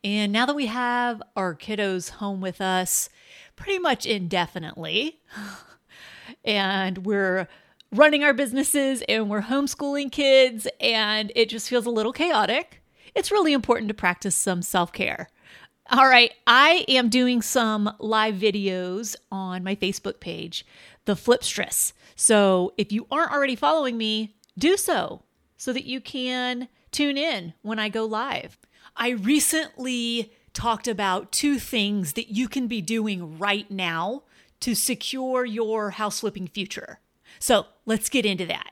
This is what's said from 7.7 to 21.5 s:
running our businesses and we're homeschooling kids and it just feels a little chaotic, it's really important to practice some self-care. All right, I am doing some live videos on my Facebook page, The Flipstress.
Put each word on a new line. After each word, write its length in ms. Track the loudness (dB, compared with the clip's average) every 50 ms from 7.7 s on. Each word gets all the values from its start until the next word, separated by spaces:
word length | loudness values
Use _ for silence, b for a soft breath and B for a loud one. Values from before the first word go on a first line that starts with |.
| b b b _
running 320 | 4 6 6 6 6 4 2
our 100 | 2 2
businesses 680 | 2 -2 -2 -2 -2 -2 0 0 0 0 0 -2 -2 -2 -2
and 220 | -2 0 0 -2
we're 120 | -2 -4
homeschooling 680 | -4 -2 -2 -2 -2 -2 -4 -6 -6 -4 -4 -4 -4 -4
kids 560 | -2 0 4 6 8 8 8 6 2 -4 -8 -8 -6 _
and 500 | -2 0 2 2 0 0 0 -2 -4 -2 0
it 120 | 0 0 0
just 200 | 0 -8 -6 -2
feels 180 | -2 0 0
a 40 | 0
little 220 | -2 0 0 -2
chaotic, 680 | 0 -2 0 2 2 2 2 2 0 -2 -2 _ -16 -20 b b b b b b b
it's 160 | -4 -2 2
really 220 | 2 4 4 4
important 360 | 4 2 2 0 0 0 0 -6
to 60 | -6
practice 400 | 0 0 0 0 0 -4 -2 -2
some 260 | 0 0 0 -2 -2
self-care. 680 | -4 0 0 0 0 0 -2 -4 -4 -4 -4 -6 -10 _ B B B B B B B B _ _ _ 0
All 180 | 6 6 8 8
right, 240 | 10 8 8 6 2 _ _
I 400 | 6 8 8 8 8 6 4 4 2
am 220 | 2 4 4 4
doing 320 | 4 4 4 4 2 0
some 520 | 0 0 0 2 2 2 0 0 -2 -2 -2 -4
live 380 | -4 0 0 2 2 0 0
videos 760 | 0 0 0 0 0 -2 -2 -2 -2 -4 -4 -6 -6 -6 -8 -10 -12 _ _
on 320 | -10 -8 -8 -6 -8 -6
my 140 | -4 -6 -4
Facebook 420 | -2 -2 -4 -4 -4 -8 -10 -10 _
page, 460 | -10 -10 -10 -10 -10 -10 -12 -12 B B B B B B B B _
The 100 | -2 -2
Flipstress. 800 | 0 4 2 2 4 2 -4